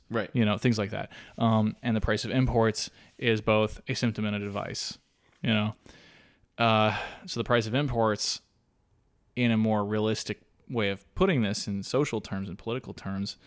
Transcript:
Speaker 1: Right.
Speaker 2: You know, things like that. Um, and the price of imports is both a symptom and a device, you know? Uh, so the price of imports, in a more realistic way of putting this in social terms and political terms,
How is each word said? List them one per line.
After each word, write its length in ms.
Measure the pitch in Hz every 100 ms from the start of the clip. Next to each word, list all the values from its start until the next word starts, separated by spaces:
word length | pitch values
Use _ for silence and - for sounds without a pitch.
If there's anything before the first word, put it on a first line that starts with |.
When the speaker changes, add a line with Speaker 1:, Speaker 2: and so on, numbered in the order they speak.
| -
Speaker 1:
Right. 200 | 113 95
Speaker 2:
You 140 | 123 107
know, 120 | 101
things 200 | 127 110
like 140 | 101
that. 200 | 104 - - - -
Um, 380 | 117 110 107 -
and 140 | 123 110
the 40 |
price 220 | 107 107
of 80 | 113
imports 580 | 131 127 117 113 - - - - -
is 240 | 123 110
both 400 | 110 107 107 - -
a 40 |
symptom 300 | 120 120 107
and 140 | 107 104
a 20 |
device, 580 | 101 101 87 - - - _ _ _ _
you 120 | 123
know? 220 | 107 107 - - - - - - _ _ -
Uh, 380 | 117 110 107 101 - - -
so 160 | 120
the 20 |
price 240 | 110 120 110
of 80 | 127
imports, 640 | 147 120 110 104 - - - _ _ _ _ _ _ _ _ -
in 160 | 120
a 60 | 110
more 260 | 110 107
realistic 560 | 101 107 107 110 - 104 _ _ -
way 200 | 123 101
of 140 | 98 - -
putting 260 | 196 147
this 260 | 104 104 -
in 160 | 98
social 380 | 98 131 143 110
terms 260 | - 98 98
and 100 | -
political 360 | - 127 -
terms, 420 | - 95 98 101 -